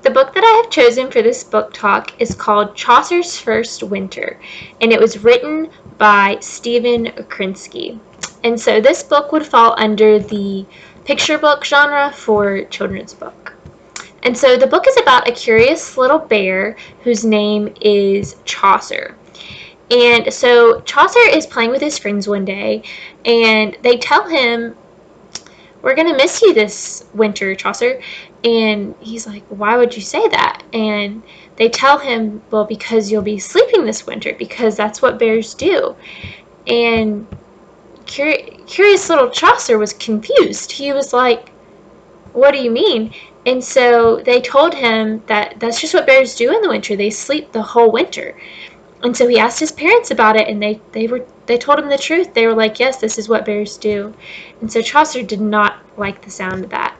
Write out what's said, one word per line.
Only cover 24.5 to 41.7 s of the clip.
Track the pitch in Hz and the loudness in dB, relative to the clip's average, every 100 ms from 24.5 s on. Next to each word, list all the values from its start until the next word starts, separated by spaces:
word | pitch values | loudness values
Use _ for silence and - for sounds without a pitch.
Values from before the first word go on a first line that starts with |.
| 233 233 - _ _ _ _ _ - - - - _ | -2 -6 -12 _ _ _ _ _ -20 -20 -20 -20 _
"We're | - | -2
gonna | 269 330 277 | 0 0 2
miss | 294 - | 0 4
you | 440 | 4
this | 226 208 - - - - | 4 0 -4 -14 -16 -16
winter, | 208 214 - 196 | -2 -2 -2 -6
Chaucer." | 190 - 202 240 262 - - - _ | -6 -8 -4 -4 -4 -12 -20 -20 _
And | 233 226 220 208 202 - | -2 0 0 -2 -6 -12
he's | 208 226 220 | -16 -14 -14
like, | 202 _ | -18 _
"Why | 202 208 240 | -8 -2 2
would | 240 | 0
you | 226 | -2
say | 190 - 427 | -8 -2 0
that?" | - - - - | 0 -2 -4 -10
And | 220 220 208 202 214 - - - - | -4 -4 -4 -6 -10 -18 -20 -20 -2
they | 226 | 0
tell | 233 269 285 | 2 2 2
him, | 285 226 220 214 - | 0 -4 -4 -8 -4
"Well, | 214 | -4
because | 208 214 - 226 202 | -2 -6 -2 -2 0
you'll | 214 | -4
be | 202 208 | -4 -6
sleeping | - 359 494 440 | -4 0 2 2
this | 233 214 - | 0 -6 -10
winter, | - - - | -10 -10 -8
because | 226 - 233 202 | -10 -4 -4 -2
that's | 214 214 | -6 0
what | 254 214 | -2 0
bears | 226 220 220 | 0 0 -4
do." | - 311 381 - - - - - - _ _ - | -4 -2 0 -2 -8 -20 -18 -18 -20 _ _ -4
And | 240 233 226 220 208 220 - _ _ _ _ _ - - | -2 0 0 -2 -4 -10 -20 _ _ _ _ _ -20 -16
curi-, | - 294 294 - - - | -4 -2 -2 -6 -20 -14
curious | - 403 381 - | 2 4 4 2
little | 320 247 | 2 2
Chaucer | - 349 480 - 220 | 2 2 2 2 0
was | 208 | 0
confused. | - - 214 - 554 359 202 - | -8 -6 -6 0 2 2 -2 -12
He | - 277 | -8 -4
was | 277 277 | -4 -2
like, | 247 247 233 - _ _ | 0 2 0 -4 _ _